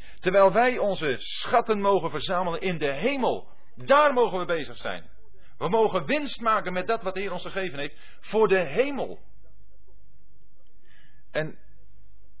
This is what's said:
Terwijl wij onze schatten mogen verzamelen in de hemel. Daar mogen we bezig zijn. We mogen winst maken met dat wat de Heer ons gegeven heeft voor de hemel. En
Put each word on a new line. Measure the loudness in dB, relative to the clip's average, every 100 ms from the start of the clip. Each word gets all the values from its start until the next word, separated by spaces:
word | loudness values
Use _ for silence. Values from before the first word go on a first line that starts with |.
| -8 -2
Terwijl | 2 6 6
wij | 8 4 4
onze | 0 0 0 -2
schatten | -2 -6 2 2 4 2
mogen | 4 4 2
verzamelen | -4 -2 0 0 -2
in | -2 0
de | 0
hemel. | 0 0 0 0 0 -4 -8 -8 -6
Daar | 4 6 6
mogen | 6 2 2
we | 0
bezig | -2 -2 -4
zijn. | -4 -4 -6 -8 -8 -8 -8 -4
We | 0
mogen | 4 4 2 0
winst | 0 0 -2
maken | 2 2 2
met | -2 0
dat | 0
wat | 0 -4
de |
Heer | -4
ons | -4
gegeven | -4 -4 -4 -4
heeft | -4 -6 -8 -8
voor | -2 4 6
de | 6 4
hemel. | 2 2 0 -2 -4 -6 -6 -8 -6 -6 -6 -6 -6 -6 -6 -6 -6 -6 -6 -6 -6 -6 -6 -6 -6 -4
En | -2 -2 -4 -6 -6 -6 -6 -6 -6 -6 -6